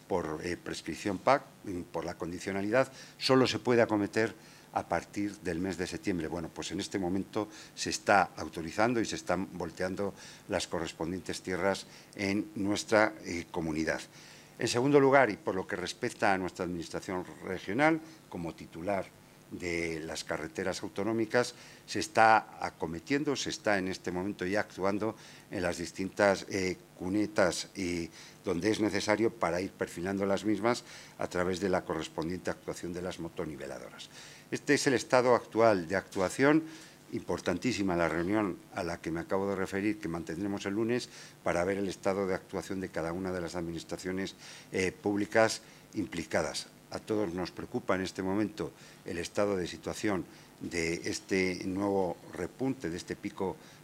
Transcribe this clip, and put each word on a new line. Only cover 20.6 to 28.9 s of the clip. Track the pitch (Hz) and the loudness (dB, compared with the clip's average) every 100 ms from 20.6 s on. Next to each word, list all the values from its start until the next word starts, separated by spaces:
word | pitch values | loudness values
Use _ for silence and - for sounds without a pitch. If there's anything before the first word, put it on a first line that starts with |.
| 92 87 | -4 -4
autonómicas, | 98 - 101 113 110 123 120 - - - - | -6 -4 -2 0 2 2 0 -4 -18 -20 -8
se | 104 | -4
está | - - 110 110 - 90 | 0 6 8 8 4 -4
acometiendo, | 90 - 85 82 - 139 147 131 | -8 -4 -6 -6 -2 -2 0 -2
se | - | -4
está | - - 101 | -2 0 2
en | 92 | 0
este | 90 - | -4 -4
momento | 90 95 101 | -4 -4 -4
ya | 90 104 | 0 0
actuando | 101 - 95 101 110 107 - - - | -2 0 0 2 -2 -4 -12 -20 -10
en | 104 | -2
las | 87 85 | -2 -2
distintas, | 82 - 95 - 104 92 - | -6 -6 -4 4 6 6 0
eh, | 101 92 85 - - | -2 -2 -2 -10 -8
cunetas | 90 104 104 - 92 80 - | -2 0 2 4 4 4 -6
y | - 90 87 82 - - - | -6 -2 -2 -4 -10 -20 -8
donde | - 87 98 | -4 0 2
es | 101 | 2
necesario | 107 | 2